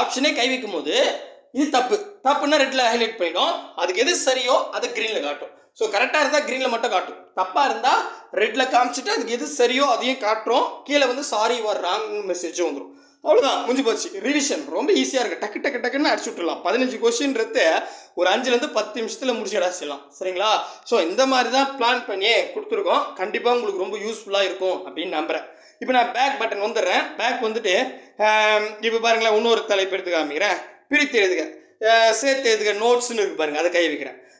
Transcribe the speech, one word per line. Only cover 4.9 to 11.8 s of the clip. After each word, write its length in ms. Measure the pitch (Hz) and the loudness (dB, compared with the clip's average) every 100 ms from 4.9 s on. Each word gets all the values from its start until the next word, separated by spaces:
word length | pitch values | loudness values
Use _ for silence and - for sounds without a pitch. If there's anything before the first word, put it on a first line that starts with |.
| 220 220 196 | -4 -4 -2
காட்டும். 280 | 143 147 170 - _ | -4 -6 -10 -18 _
So 160 | - 220 | -6 -2
கரெக்டா 300 | 202 262 311 | 0 2 2
இருந்தா 200 | 262 196 | 2 0
கிரீன்ல 300 | 214 254 254 | 0 -2 -2
மட்டும் 220 | 226 240 | -2 0
காட்டும், 420 | 190 - - - - | -2 -4 -14 -10 -4
தப்பா 300 | 226 311 269 | -2 2 0
இருந்தா 460 | 220 247 392 - - - | 2 2 2 -2 -10 -6
ரெட்ல 380 | 175 226 240 262 | 0 0 0 2
காமிச்சிட்டு 400 | 233 247 262 392 | 2 2 -2 -2
அதுக்கு 220 | 440 226 | -2 -2
எது 140 | 233 294 - | -4 -6 2
சரியோ 280 | 240 254 277 | 2 4 2
அதையும் 340 | 233 240 262 | 2 0 -2
காட்டுறோம். 440 | 208 220 226 254 - - | 0 -2 2 2 2 -4
கீழே 220 | - 285 262 | 0 2 2
வந்து 160 | 254 277 | 0 -4
"Sorry, 260 | 214 226 240 | 0 0 0
you 120 | 214 | -2
are 100 | |
wrong" 240 | 180 | -2